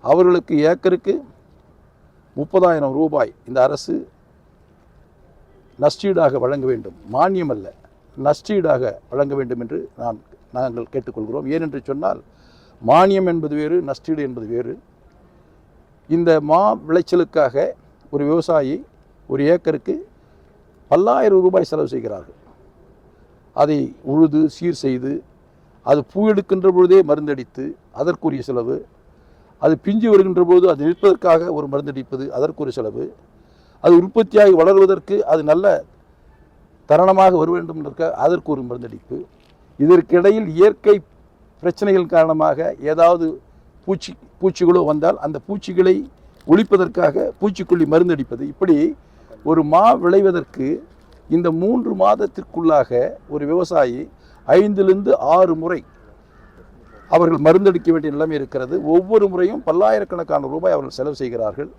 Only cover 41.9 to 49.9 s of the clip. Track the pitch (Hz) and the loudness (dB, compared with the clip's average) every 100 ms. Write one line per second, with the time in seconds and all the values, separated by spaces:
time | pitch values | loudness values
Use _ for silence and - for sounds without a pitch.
41.9 | 190 170 170 160 156 156 143 160 - 147 | 0 2 2 2 2 0 0 -4 -4 -4
42.9 | 160 170 175 160 - _ _ _ _ - | 2 4 4 -2 -6 _ _ _ _ -6
43.9 | 190 - - - _ 190 - 175 180 156 | -6 -8 -20 -20 _ -4 0 2 2 2
44.9 | 151 160 - 147 143 - 202 - 180 185 | 0 0 0 -6 -10 -10 -12 -6 0 2
45.9 | 190 262 _ _ _ - 214 226 196 175 | 2 -4 _ _ _ 2 2 4 2 0
46.9 | - 165 160 - - 208 190 180 175 151 | 0 0 0 -4 -4 -4 -4 -2 0 2
47.9 | 160 175 156 127 120 143 - 190 147 160 | 2 2 -2 -4 -10 -12 -4 2 2 2
48.9 | 294 _ _ _ - 151 165 151 165 220 | -4 _ _ _ -10 -2 0 2 2 4